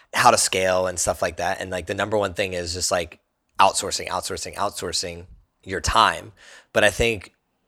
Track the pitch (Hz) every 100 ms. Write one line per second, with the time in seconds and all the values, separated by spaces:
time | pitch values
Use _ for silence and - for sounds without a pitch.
0 | _ - 123 110 - 95 92 92 92 90
1 | - 90 92 87 87 95 92 90 85 98
2 | 104 107 98 90 95 90 87 87 85 92
3 | 85 - _ _ _ - 98 - 95 -
4 | 87 90 - 90 - - 101 - 90 82
5 | 90 85 90 - _ _ - 92 - 113
6 | 101 82 107 - - - _ 113 104 -
7 | 117 107 - _ _ _